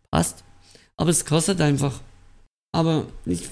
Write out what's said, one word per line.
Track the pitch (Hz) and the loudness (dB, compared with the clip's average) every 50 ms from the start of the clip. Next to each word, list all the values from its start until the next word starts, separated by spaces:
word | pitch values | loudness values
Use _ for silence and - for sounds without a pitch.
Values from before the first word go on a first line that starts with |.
| _ _ | _ _
Passt. | - - 175 - - - - - - - - - - - - _ _ - | 0 0 0 0 -4 -10 -18 -20 -20 -20 -20 -20 -20 -20 -20 _ _ -2
Aber | 151 165 | 2 2
es | 170 - - | 2 2 0
kostet | - 147 165 165 - 196 170 | 0 0 0 2 0 0 2
einfach. | 156 147 143 135 139 139 127 - - - - - - - - - - _ _ _ _ _ | 2 2 2 2 0 -2 -4 -6 -12 -18 -20 -20 -20 -20 -20 -20 -20 _ _ _ _ _
Aber | - 165 165 165 160 156 - 123 - - - | -2 0 0 2 0 -2 -2 -6 -10 -10 -6
ich | - 180 170 - - | -6 -6 -6 -6 -10